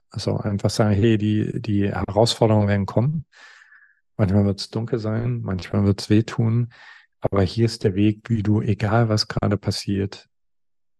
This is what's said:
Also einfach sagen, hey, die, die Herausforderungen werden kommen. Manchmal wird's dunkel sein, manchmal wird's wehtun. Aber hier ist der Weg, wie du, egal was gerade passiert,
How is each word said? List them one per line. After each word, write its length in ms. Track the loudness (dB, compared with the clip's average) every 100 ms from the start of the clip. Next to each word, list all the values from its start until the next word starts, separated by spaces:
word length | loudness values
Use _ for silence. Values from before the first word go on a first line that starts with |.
| _
Also 260 | -10 -6 -4
einfach 340 | -4 -2 -2
sagen, 240 | 0 2
hey, 240 | 4 4 2
die, 420 | 2 0 -2 -6
die 300 | -2 -2 0
Herausforderungen 800 | -2 -2 2 2 4 4 4 2
werden 180 | 0 0
kommen. 400 | 0 0 -2 -8 _ -20 -20 _ -20 _ _ _ -2
Manchmal 300 | 0 2 2
wird's 240 | -2 -6
dunkel 280 | -8 -4 -4
sein, 420 | -4 -4 -4 -4
manchmal 420 | -4 -6 -4 0
wird's 240 | 2 2 2
wehtun. 640 | 2 2 0 0 0 -2 -6 -20 -20 _ _
Aber 220 | -4 0
hier 240 | 0 2 -2
ist 160 | 0
der 140 | -2 2
Weg, 340 | 2 0 -2
wie 120 | -2
du, 180 | 0 0
egal 460 | 0 -2 0 2 2
was 180 | 0 -2
gerade 300 | -2 -2 -2
passiert, 720 | -2 -6 -4 -4 -4 -8 -20 _ _ _ _ _ _ _